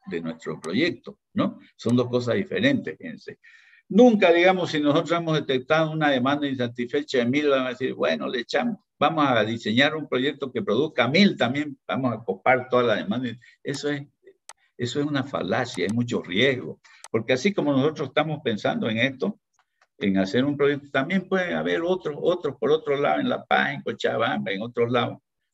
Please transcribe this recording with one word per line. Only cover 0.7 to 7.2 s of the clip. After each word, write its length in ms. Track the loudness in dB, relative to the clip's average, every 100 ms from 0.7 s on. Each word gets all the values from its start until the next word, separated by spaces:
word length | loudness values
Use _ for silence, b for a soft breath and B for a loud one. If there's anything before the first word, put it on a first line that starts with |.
| -2 0 -2 -14 -20 _
¿no? 240 | -4 -4 B B
Son 220 | _ 0 0
dos 120 | 2
cosas 280 | -2 0 -2
diferentes, 600 | -2 0 0 0 -4 -10
fíjense. 440 | -14 -14 -16 -20 b b b b _
Nunca, 440 | 6 8 8 6
digamos, 380 | 6 6 4 0
si 100 | 0
nosotros 380 | 2 2 2 -2
hemos 160 | 0 -2
detectado 500 | 0 -4 0 0 2
una 200 | 0 2
demanda 360 | 2 2 0 -2
insatisfecha 720 | -2 -4 -4 -4 -4 0
de 80 | 0